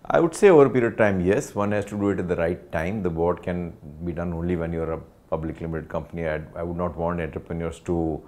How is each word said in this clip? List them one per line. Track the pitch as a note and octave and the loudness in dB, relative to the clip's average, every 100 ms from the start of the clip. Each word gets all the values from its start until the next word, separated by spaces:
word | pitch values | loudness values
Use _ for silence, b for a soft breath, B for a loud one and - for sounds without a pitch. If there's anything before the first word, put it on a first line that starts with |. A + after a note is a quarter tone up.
I | - C#3+ | -2 2
would | E3 | 2
say | - G#3 | 6 8
over | D#3+ C3+ | 10 8
a | |
period | B2 A#2 | 6 2
of | G2+ | 4
time, | G#2 F#2+ | 2 4
yes. | F2+ A2+ C#3+ | 2 2 0
One | G2+ G2+ | -2 0
has | G#2 G2+ | 0 -2
to | G#2 | -2
do | G2+ | 0
it | F#2+ | 0
at | F2+ | -2
the | E2+ | 0
right | E2 F2+ - | 0 -2 -6
time. | E2 F2 A2 | -4 -4 -4
The | F2+ | -4
board | D#2+ E2+ E2+ | 0 0 0
can | - F2+ E2+ - D2+ D2+ | -4 -6 -8 -12 -18 -10
be | F2 | -8
done | D#2 F2 | -6 -6
only | E2 E2+ F2 | -4 -2 -2
when | E2 | -2
you're | E2 D#2+ | -4 -4
a | D#2+ - _ _ | -6 -10 _ _
public | D#2+ D#2+ D#2 | -6 -6 -8
limited | E2 D#2+ D2+ | -8 -8 -8
company. | E2+ D2+ E2+ E2 | -10 -8 -6 -4
I, | D#2 D#2 | -4 -8
I | - | -10
would | E2+ E2+ | -8 -4
not | F2 | -6
want | F2 E2+ F2 | -4 -4 -4
entrepreneurs | D#2+ D#2+ - E2 E2 D#2+ | -6 -8 -10 -8 -8 -8
to | - E2+ D#2+ D#2 | -4 -2 -2 -4